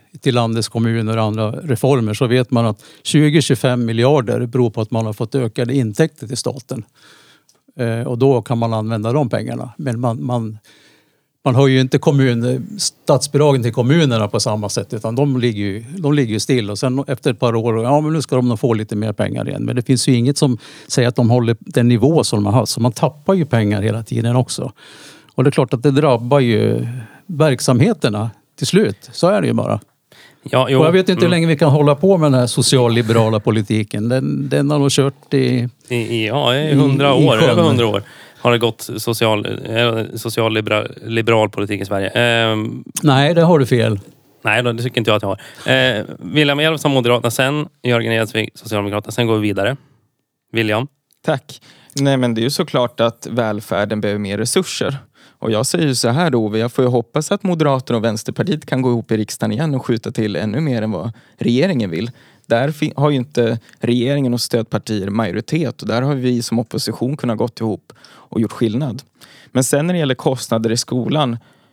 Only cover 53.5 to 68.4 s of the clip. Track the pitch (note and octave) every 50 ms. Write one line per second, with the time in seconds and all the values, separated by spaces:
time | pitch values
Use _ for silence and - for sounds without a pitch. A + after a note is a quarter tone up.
53.5 | G#2 G#2 G2+ - F#2 F2+ G#2 G2+ A2 G#2+ G#2 G#2 G#2 G#2 G#2 G2 G2+ G#2 A2 -
54.5 | - F#3+ E3+ - - - - F#2+ C#3 C3+ - _ _ _ _ - _ _ - A#2
55.5 | A2 G#2+ A2 - - F3 E3 C#3+ B2+ - - A#2 A#2+ D3+ F3+ D#3+ B2+ A#2+ A2 G#2
56.5 | G#2+ A2 A2+ A#2+ - - B2+ B2 B2 A#2+ A2+ - _ D#3+ D#3 - G3+ G3+ - F#3
57.5 | F3 D#3+ D3+ D3 C3+ C3 B2+ - A#2+ A3+ G3+ - G#2+ A#2 - - - - A#2 -
58.5 | D3+ D#3 - - C#3+ C3 B2+ B2+ A#2+ A#2 A2 - A#2 G#2+ G#2+ - - - A2+ G#2+
59.5 | G#2+ A#2 D#3+ D#3+ C#3 B2+ - - A#2+ A2 - G2+ - - A2 G#2+ F#2+ D2+ G#2 G#2+
60.5 | G2+ C#3 D#3+ D3 B2 A2+ G#2+ A2 G2+ E2 E2 G#2+ - - _ _ _ _ - B2+
61.5 | A#2 B2+ D#3+ G3 E3+ B2 G#2+ F#2 D#2+ E2 A2 A#2+ - - - _ _ _ _ -
62.5 | A#2 A#2 C3 D3 D3+ - D#3 D3+ - - C#3+ D3+ D3 C3 A#2+ - - A#2+ A#2 A2+
63.5 | A#2+ A#2+ - - _ _ - A#2+ B2 B2 A#2 C3+ C#3+ C#3+ C3+ B2 A#2+ A#2+ - -
64.5 | - A#2 A2 - - G#2 - - A2 G2+ F#2+ G2 G2 A2+ A2+ F#2 - A#2 - -
65.5 | D3+ E3 D#3+ A#2 - - - G#2 A2 A#2+ C3 C#3+ D3 C3 B2 B2+ B2 A#2 A#2 -
66.5 | A#2 A2+ A#2+ - - - - - G#2+ - A#2 B2+ D3 - - A#2+ A2 G#2 A#2 B2
67.5 | - - A#2 A2 G2 - - - - _ - - - - - _ - A2